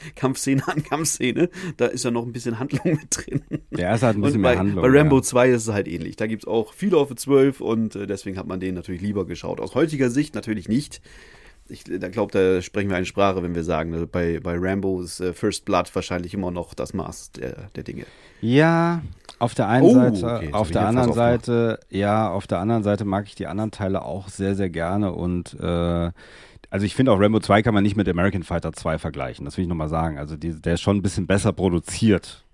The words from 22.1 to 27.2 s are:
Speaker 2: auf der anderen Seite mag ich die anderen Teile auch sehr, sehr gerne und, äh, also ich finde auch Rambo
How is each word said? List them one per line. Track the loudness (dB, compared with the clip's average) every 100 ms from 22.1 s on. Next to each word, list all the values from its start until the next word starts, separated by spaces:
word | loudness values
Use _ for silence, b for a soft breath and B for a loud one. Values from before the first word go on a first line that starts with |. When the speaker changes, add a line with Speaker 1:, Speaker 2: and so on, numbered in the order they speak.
| 2 0
Speaker 2:
auf | -2 -4
der | -2
anderen | 0 0
Seite | 0 0 0
mag | -2 -4
ich | -10
die | -8
anderen | -6 -6
Teile | -4 -4 -4
auch | -4 -10 -10
sehr, | -4 -2 0
sehr | -2
gerne | -2 -2 0 -2
und, | -2 -2 -4 -6 -8
äh, | -4 0 0 0 -2 B B B B B -8
also | -4 -2
ich | 2
finde | 4
auch |
Rambo | 6